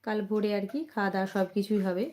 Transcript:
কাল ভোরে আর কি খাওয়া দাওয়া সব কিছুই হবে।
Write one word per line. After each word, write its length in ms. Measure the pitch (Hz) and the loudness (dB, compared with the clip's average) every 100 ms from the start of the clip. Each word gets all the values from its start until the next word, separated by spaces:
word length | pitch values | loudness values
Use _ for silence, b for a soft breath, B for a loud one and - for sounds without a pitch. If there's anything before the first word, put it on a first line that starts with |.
| - | -2
কাল 120 | 214 202 | -2 0
ভোরে 200 | 214 208 202 | 0 2 0
আর 80 | 196 | -2
কি 80 | 285 320 | -4 -4
খাওয়া 160 | - 196 | 0 0
দাওয়া 140 | 190 190 196 | 0 0 0
সব 120 | 185 208 | 0 0
কিছুই 260 | 202 208 190 | 2 2 2
হবে। 180 | 180 277 | 0 -4